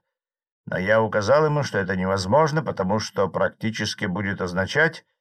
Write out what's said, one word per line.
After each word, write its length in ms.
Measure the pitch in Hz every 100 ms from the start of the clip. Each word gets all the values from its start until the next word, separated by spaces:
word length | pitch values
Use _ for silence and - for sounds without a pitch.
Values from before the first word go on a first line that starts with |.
| _ _ _ _ _ _ -
Но 100 | 87
я 240 | 92 110
указал 440 | 110 107 101 143 156
ему, 180 | 147
что 160 | 123 104
это 160 | 92 95
невозможно, 680 | 92 98 95 135 156 156
потому 380 | - 87 92 107
что 280 | - 98 95
практически 760 | 90 90 - 113 110 107 - 101
будет 360 | 92 98 90
означать 640 | 92 87 92 139 160 - - _